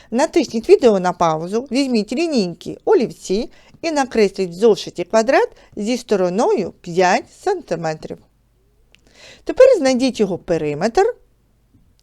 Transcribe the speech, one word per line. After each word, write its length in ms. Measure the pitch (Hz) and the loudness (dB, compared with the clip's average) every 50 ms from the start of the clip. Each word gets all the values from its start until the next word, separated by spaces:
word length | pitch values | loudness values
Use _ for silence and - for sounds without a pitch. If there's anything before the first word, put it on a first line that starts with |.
| - - | -12 -6
Натисніть 580 | 214 247 302 311 - 349 247 - - 226 - - | -2 -2 0 0 0 0 -2 -2 -4 -2 4 4
відео 320 | 403 339 285 233 208 190 | 4 6 6 4 4 4
на 120 | 180 180 | 0 -2
паузу, 560 | 170 - 180 165 156 156 170 180 208 233 269 - | 0 0 0 0 0 -2 -4 -6 -6 -6 -6 -4
візьміть 400 | 226 269 285 262 247 214 202 - | -2 -2 -2 0 0 -2 -2 -2
лінійки, 680 | 254 285 349 330 294 240 185 175 165 - - - 156 - - | -4 -4 -2 -2 0 -2 -2 -2 -4 -10 -12 -14 -12 -6 0
олівці 680 | - 440 339 226 - 160 - - - 190 214 277 - - - _ _ _ - | 2 2 2 2 0 -6 -10 -8 -6 -4 -4 -4 -8 -12 -20 _ _ _ -10
і 80 | - 330 | -6 -4
накресліть 600 | 311 285 262 247 - 226 208 190 - - 190 170 | -2 -2 -2 -2 0 0 0 0 0 -4 -8 -6
в 20 | |
зошиті 520 | 170 180 220 226 196 - - - - - 175 | -4 2 2 2 2 2 -2 -12 -10 -10 -6
квадрат 440 | - - 220 220 254 285 359 480 480 - - _ _ - | -2 0 0 2 2 2 2 2 0 -4 -12 _ _ -12
зі 200 | - 208 220 254 | -8 -4 -4 -4
стороною 760 | 247 - - 214 185 185 175 180 208 277 415 427 254 175 - - _ | -4 -4 -2 -2 0 0 -2 0 0 0 0 0 -2 -4 -6 -10 _
п'ять 520 | - 175 165 180 180 175 202 277 349 - | -14 -6 -2 0 2 2 2 0 -2 -6
сантиметрів. 840 | _ - - 359 415 349 - - 170 165 165 160 156 160 - - 175 - _ _ _ _ _ _ _ _ _ _ _ _ _ _ _ _ _ _ _ _ - - - - - | _ -8 -6 -6 -4 -4 -6 -8 -8 -6 -6 -8 -8 -8 -12 -16 -16 -18 _ _ _ _ _ _ _ _ _ _ _ _ _ _ _ _ _ _ _ _ -20 -20 -20 -16 -12
Тепер 220 | - 320 - 523 539 508 359 | -4 2 4 6 6 6 4
знайдіть 420 | 269 262 262 233 269 262 - - | 2 0 0 0 0 -2 0 -2
його 180 | 208 185 175 - | -2 -2 -4 -6
периметр. 760 | - - 170 156 156 151 147 147 180 233 - 370 403 480 466 _ _ _ _ _ _ _ _ _ _ _ _ _ _ _ _ _ | -4 -2 -2 -2 -2 -4 -4 -2 -4 -2 2 2 0 0 0 _ _ _ _ _ _ _ _ _ _ _ _ _ _ _ _ _